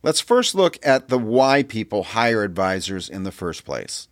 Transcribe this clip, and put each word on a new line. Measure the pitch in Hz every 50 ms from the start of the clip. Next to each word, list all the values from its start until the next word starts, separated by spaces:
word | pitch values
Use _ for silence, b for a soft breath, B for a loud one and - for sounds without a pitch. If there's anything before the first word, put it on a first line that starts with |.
| -
let's | 156 156 -
first | - - 240 247 247 - -
look | 190 190 170 - -
at | - 151 131 131 - -
the | 127 127
why | 120 107 117 127 131 135 135 143 139
people | - - 110 110 - - 104 92
hire | - - 113 117 117 117 110
advisors | 104 101 87 92 95 92 95 95 87 92 98 92 82 -
in | 78 95 95
the | 95 90
first | - 92 87 80 - -
place. | - 71 58 50 50 - - - _